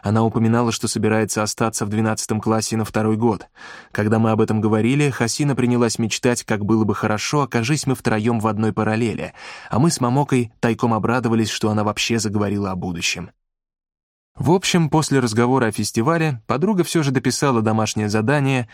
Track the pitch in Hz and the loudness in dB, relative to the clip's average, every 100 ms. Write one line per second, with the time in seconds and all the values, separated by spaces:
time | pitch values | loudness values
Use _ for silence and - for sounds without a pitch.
0 | 101 110 113 113 113 117 117 110 113 117 | 0 2 2 2 2 2 2 0 -4 -2
1 | 110 110 107 - 107 - 113 - 104 107 | 0 2 0 -2 -4 -2 -2 -2 -4 0
2 | 110 110 - 107 110 110 107 113 107 107 | 0 -2 -4 -4 0 0 0 -4 -2 -2
3 | 110 110 117 98 - - - - - - | 0 2 0 0 -6 -20 -20 -20 -8 -2
4 | 107 110 113 110 110 110 104 107 113 143 | 2 2 4 2 2 2 2 2 2 2
5 | 147 117 117 - 147 127 123 120 117 - | 0 0 -2 0 0 0 2 2 2 0
6 | 113 - 127 120 - 107 104 113 104 104 | -2 0 0 0 -2 -2 0 2 2 0
7 | 110 107 - 151 135 120 113 151 - 131 | -2 -2 -2 -2 0 -2 0 -2 -2 -4
8 | - 110 110 117 110 104 110 101 107 110 | -2 0 0 0 0 0 0 0 0 0
9 | 117 - - - - - - - 165 - | -2 -4 -8 -14 -18 -18 -4 0 2 2
10 | 123 131 143 131 117 _ 120 113 120 110 | 0 0 0 0 -2 _ -2 0 0 0
11 | 107 120 117 113 107 - 110 107 107 101 | 0 0 0 0 0 -2 -2 0 -2 -2
12 | - 117 107 104 101 101 98 95 87 87 | -2 -2 -2 -2 -2 -2 -4 -4 -6 -6
13 | - - 87 _ _ _ _ _ _ _ | -6 -6 -10 _ _ _ _ _ _ _
14 | _ _ _ - - 185 - 180 156 156 | _ _ _ -4 2 2 2 2 2 2
15 | 147 135 123 107 120 131 117 104 104 - | 2 2 2 2 2 4 2 0 -2 0
16 | 117 165 160 123 - 123 185 196 165 170 | 0 2 0 -2 -4 -2 0 0 0 0
17 | 143 131 127 - 143 117 110 110 107 - | 0 0 0 0 2 2 2 0 0 -2
18 | 107 107 110 147 135 135 117 | -2 0 0 2 2 0 -4